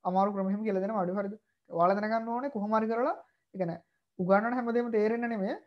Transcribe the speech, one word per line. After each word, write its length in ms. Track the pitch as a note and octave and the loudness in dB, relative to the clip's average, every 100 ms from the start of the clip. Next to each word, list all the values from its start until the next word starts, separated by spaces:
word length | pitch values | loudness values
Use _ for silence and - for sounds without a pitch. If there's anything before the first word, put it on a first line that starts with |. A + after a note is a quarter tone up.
අමාරු 300 | F#3 F#3 G3+ | 0 2 0
ක්‍රම 140 | G3+ F#3+ | 0 -2
එහෙම 140 | G3+ | -2
කියලා 220 | A3 F#3+ | -2 -2
දෙනව 160 | G3 A3 | -2 -2
අඩුයි. 180 | F3 F#3+ | -2 -2
හරිද? 160 | G3+ G#3+ _ _ _ | -4 -8 _ _ _
ඔයාලා 280 | E3 F3 G3 | 2 4 4
දැනගන්න 300 | G#3+ A3+ A3+ | 0 -2 -2
ඕනේ 240 | A#3 C#4 | -4 -4
කොහොම 240 | A3+ G#3 A3 | -4 0 0
හරි 120 | A3 | 2
කරලා, 280 | A3+ C4+ - - _ _ | 0 0 -2 -10 _ _
ඒ 40 | F#3+ | -6
කියන්නේ 220 | F3 F3 _ _ _ - | -4 -6 _ _ _ -6
උගන්වන 360 | F3+ G3 A3 | 4 4 4
හැමදේම 380 | B3+ A#3 A#3 A#3+ | -2 0 0 0
තේරෙන්න 340 | A3+ G#3+ A#3 A#3+ | 2 2 0 -2
නෙමෙයි. 300 | A3+ F#3+ F4+ | -2 -4 -4